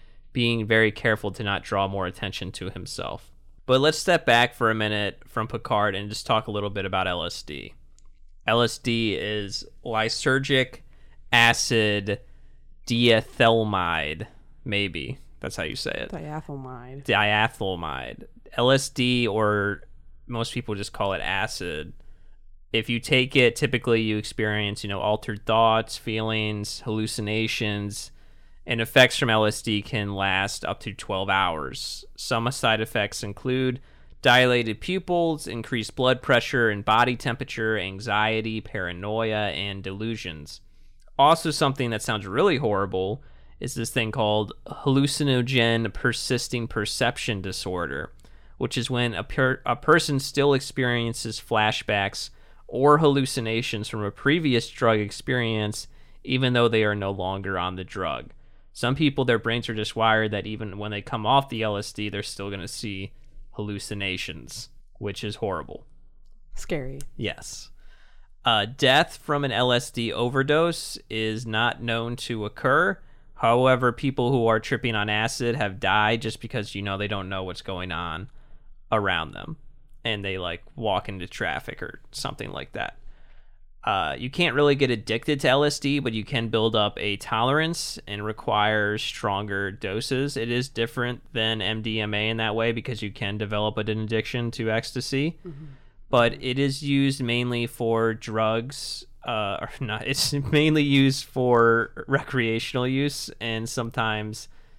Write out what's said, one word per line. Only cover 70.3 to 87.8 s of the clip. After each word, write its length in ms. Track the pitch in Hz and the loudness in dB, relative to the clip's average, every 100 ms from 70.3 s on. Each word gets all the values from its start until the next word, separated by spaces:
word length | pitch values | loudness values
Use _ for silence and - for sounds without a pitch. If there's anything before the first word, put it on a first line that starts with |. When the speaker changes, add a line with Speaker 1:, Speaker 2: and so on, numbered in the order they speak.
| 135 135 147 165 123 - - - | 2 4 4 4 0 -8 -12 -6
Speaker 1:
is 360 | 110 110 110 117 | -2 -2 -2 -2
not 380 | 110 117 - | 0 2 0
known 320 | 117 117 117 120 | -2 -2 -4 -6
to 300 | - 113 107 | -6 -4 -6
occur. 520 | - 127 143 185 190 - - - | -2 2 4 2 -2 -8 -20 -20
However, 580 | - 117 120 131 127 127 | 0 4 6 6 6 2
people 400 | 117 139 135 123 | 2 -2 0 2
who 160 | 135 113 | 4 4
are 140 | 113 | 2
tripping 340 | - 120 123 107 | 2 -2 0 0
on 140 | 104 | 0
acid 460 | 107 113 - 120 117 | 0 0 0 -2 0
have 240 | 104 95 | -2 -2
died 420 | 95 104 107 117 | 2 4 4 2
just 180 | 113 - | -2 -8
because, 340 | 113 127 107 | -8 -6 -6
you 80 | 98 | -6
know, 160 | 101 95 | -4 -4
they 120 | 104 | -4
don't 180 | 101 92 | -4 -6
know 160 | 95 | -6
what's 180 | 92 85 | -6 -8
going 300 | - 90 92 | -8 -8 -6
on 380 | 82 85 80 98 - - - - - - | -6 -6 -8 -10 -16 -20 -20 -18 -20 -2
around 420 | 110 98 87 80 | 0 2 0 -2
them. 240 | - 85 160 - - - - 120 | -8 -12 -12 -16 -20 -20 -8 -6
And 180 | 104 | -4
they, 140 | 98 95 | -4 -4
like, 260 | 87 85 - - | -4 -6 -10 -4
walk 320 | 110 95 - | 0 0 -2
into 180 | 98 90 | -8 -10
traffic 560 | - 92 71 - - | -6 -4 -4 -6 -10
or 160 | - - - | -12 -14 -14
something 380 | - - - 110 | -8 -8 -8 -10
like 200 | - - | -10 -10
that. 260 | - - - - - - - - - - - | -8 -8 -10 -16 -18 -20 -20 -20 -20 -20 -8
Uh, 320 | - 98 78 67 | -2 0 -2 -4
you 120 | 123 | -6
can't 260 | - 170 127 | 0 0 4
really 200 | 147 139 | 4 4
get 140 | 131 | 2
addicted 500 | 113 101 113 - 143 | 0 -2 -2 0 0
to 80 | 139 | 4
L 140 | 135 147 | 4 2
S 120 | - | 0
D, 200 | 139 143 | 0 0
but 140 | 127 | -2
you 100 | 110 | -4
can 240 | 101 127 113 | -4 -4 0
build 280 | 113 113 110 | 2 2 2
up 220 | 104 - | 0 -2
a 200 | 104 98 | -4 -4
tolerance 800 | - 113 123 147 160 170 | -4 0 2 2 0 -4